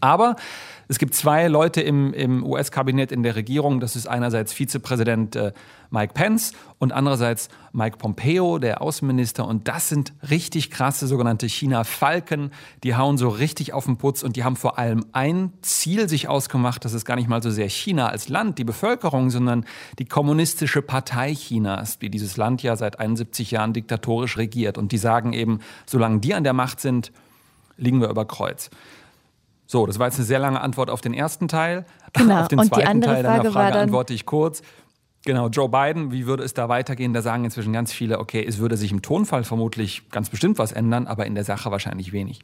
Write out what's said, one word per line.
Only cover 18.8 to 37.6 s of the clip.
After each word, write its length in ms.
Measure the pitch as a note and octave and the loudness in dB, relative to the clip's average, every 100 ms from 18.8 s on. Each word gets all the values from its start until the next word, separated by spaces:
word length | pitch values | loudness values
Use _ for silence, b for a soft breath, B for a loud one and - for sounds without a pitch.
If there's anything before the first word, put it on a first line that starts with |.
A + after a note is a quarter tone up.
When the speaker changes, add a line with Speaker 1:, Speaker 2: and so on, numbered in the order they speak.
| G#3+ A#3+ F3 C#3 B2+ | -2 0 0 2 2
Speaker 1:
sondern 360 | B2 B2 A#2+ A2+ B B B | 2 2 0 -2 B B B
die 60 | B2+ | -4
kommunistische 760 | D3 D3 D3+ E3 - D3+ D3 | 0 2 4 2 0 0 0
Partei 520 | - C3 - B2 C3+ | 0 -4 -2 -2 -2
Chinas, 680 | D3+ - A2+ G#2 G2 A2 - | -4 -4 -2 0 -2 -6 -8
die 100 | G#2+ | -6
dieses 280 | G#2 G#2 G#2 | -4 -4 -2
Land 260 | A2 B2+ | 0 0
ja 140 | A#2+ A2+ | -2 -2
seit 240 | G#2+ - | -2 -4
einundsiebzig 500 | A2 A2+ A2+ - A2+ | -2 -2 -4 -6 -4
Jahren 220 | A2+ A2 | -2 0
diktatorisch 640 | A#2 A2 A#2 - A2+ B2 - | -2 -2 -4 -2 -2 -2 -2
regiert. 400 | A2+ A#2+ G#2+ G#2+ | -4 -2 -2 -2
Und 160 | G#2 | -2
die 40 | A2+ | 0
sagen 360 | A2+ A#2 A#2 | 2 2 2
eben, 260 | A#2 A2+ A2 B B B | 0 0 0 B B B
solange 340 | B2+ A2+ G#2+ | 2 4 2
die 140 | B2+ | 2
an 120 | G3+ C#3 | 2 2
der 80 | |
Macht 260 | B2+ B2+ - | 2 0 -2
sind, 320 | C#3 B2 A#2 - b b b b b - | -2 -2 -2 -10 b b b b b -4
liegen 240 | B2 C3 | 2 2
wir 80 | A2 | 2
über 160 | A2 | 0
Kreuz. 460 | G#2+ - G2+ - - B B B B B B _ _ _ - | -4 -4 -6 -6 -12 B B B B B B _ _ _ -2
So, 200 | A#2+ G#2 | 2 2
das 140 | G2+ | 2
war 80 | B2 | 0
jetzt 80 | C3+ | 0
eine 100 | A2+ | 0
sehr 140 | C3+ | 2
lange 220 | C#3 C3 | 2 0
Antwort 280 | C3+ B2 B2 | -2 -2 -2
auf 120 | A#2 | -4
den 120 | B2+ | -4
ersten 360 | B2 D3+ - E3+ | -2 -2 -2 -2
Teil. 360 | D#3+ E3 F3+ F3 B B | 0 0 -2 -8 B B
Speaker 2:
Genau. 260 | - A#3 F#3 | 4 6 6
Speaker 1:
Auf 80 | E3 | 4
den 120 | C#3+ | 4
Speaker 2:
Und 80 | G#3+ | 6
die 80 | - | 6
Speaker 1:
zweiten 120 | - | 4
Speaker 2:
andere 260 | A3 A#3 - | 4 4 4
Speaker 1:
Teil 80 | |
deiner 120 | B2+ A3+ | 4 4
Speaker 2:
Frage 160 | A3 | 4
Speaker 1:
Frage 140 | G3+ G3 | 4 4
Speaker 2:
war 60 | |
dann 180 | G#3 - | 4 2
Speaker 1:
antworte 240 | B2+ B2 | 2 0
ich 120 | A2+ - | -4 -2
kurz. 360 | D3+ D#3+ D3+ - b b _ _ _ - | 0 0 -2 -16 b b _ _ _ -2
Genau, 240 | B2+ A#2 | 0 2
Joe 180 | B2 C3 | 2 2
Biden, 460 | C3 C#3+ E3 D3 | 4 2 0 -4
wie 120 | B2+ B2 | -4 -2
würde 180 | C3+ | -2
es 100 | C3 | -4
da 160 | - A#2 | -4 0
weitergehen? 420 | A#2+ C3 B2 B2 | 0 0 -2 -2
Da 100 | A#2 | 0
sagen 220 | A2+ A#2+ | 0 0
inzwischen 300 | A#2+ A#2 | -2 -2